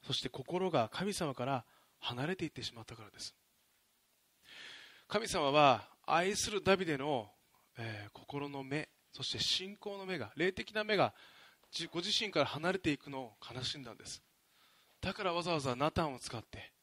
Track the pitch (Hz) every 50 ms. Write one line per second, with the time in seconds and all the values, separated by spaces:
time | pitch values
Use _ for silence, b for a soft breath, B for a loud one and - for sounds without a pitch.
0 | - - 131 - - 131 - - 131 - 165 180 190 185 160 135 113 107 - -
1 | 180 208 190 - 175 147 127 - 120 135 139 123 - b b b b b b b
2 | - - 123 123 135 160 185 180 170 147 _ 131 110 - - 117 110 - 123 113
3 | 110 98 _ 113 - - _ _ _ _ _ _ _ _ _ _ _ _ _ _
4 | _ _ _ _ _ _ _ _ B B B B B B B B B B B B
5 | B B - 208 226 - - 185 151 139 139 151 147 139 123 104 98 - - _
6 | _ - 156 165 180 190 208 - - 220 214 196 - 190 196 180 185 165 151 131
7 | 135 151 147 123 104 104 _ _ _ _ _ _ _ _ _ - 117 113 110 104
8 | 104 104 _ - - - - 143 143 143 139 139 135 131 143 151 143 - _ _
9 | _ _ - - 135 - - 110 - - - - 185 196 208 - - 208 202 196
10 | 190 190 185 151 113 104 - 139 165 185 190 - 226 - 208 214 214 214 214 185
11 | 139 110 B B B B B B B B B B _ _ - - 165 165 - 170
12 | 175 208 208 - 226 202 185 160 139 - - 139 147 180 185 190 - 160 147 -
13 | - 143 139 131 131 113 104 _ - - 120 131 127 - - 151 131 117 104 -
14 | - - - - _ _ _ _ b b b b b b b b b b b b
15 | - 185 196 - 202 185 170 175 170 175 170 156 135 139 123 123 143 160 - 180
16 | 165 147 131 120 - - - 113 - _ - 104 - - _ _